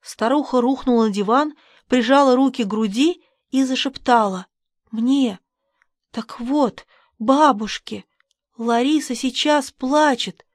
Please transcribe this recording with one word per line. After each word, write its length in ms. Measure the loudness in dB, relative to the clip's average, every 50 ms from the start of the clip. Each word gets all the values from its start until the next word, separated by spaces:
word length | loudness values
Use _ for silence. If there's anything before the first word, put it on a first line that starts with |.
Старуха 580 | _ -20 -8 -4 -2 0 0 0 -2 0 -2 0
рухнула 460 | 0 0 -2 -2 0 0 2 2 2
на 60 | 2
диван, 420 | 0 -2 -2 0 0 0 0 -2 -6 _ _ _ _ _ _
прижала 500 | _ 0 0 2 4 4 4 6 4 4
руки 260 | 4 2 2 0 -2 -4
к 40 |
груди 540 | -4 -2 -2 -2 -2 0 0 0 0 0 _ _ _ _ _ _ _
и 160 | -2 -2 0
зашептала: 840 | 0 -2 -4 -4 -6 -8 -6 0 2 2 2 2 0 -4 -8 -12 _ _ _ _ _ _ _ _ _
«Мне? 500 | -6 -4 0 0 2 2 0 -2 -4 -8 _ _ _ _ _ _ _ _ _ _ _ _ _ _
Так 280 | -12 -12 -12 -12 -14 -12
вот, 480 | -6 -2 0 0 0 0 -2 -10 -20 _ _ _ _ _ _ _
бабушке! 880 | 0 0 4 4 4 4 2 0 -4 -8 -8 -12 _ -12 -14 -14 -14 _ _ _ _ _ _ _ _ _ _
Лариса 560 | -8 -4 -2 0 0 0 0 0 -2 -2 -4 -8
сейчас 580 | -6 -6 -6 -4 -2 0 2 0 0 0 -4
плачет! 760 | _ _ -4 0 2 2 2 2 0 -2 -6 -10 -12 _ _ _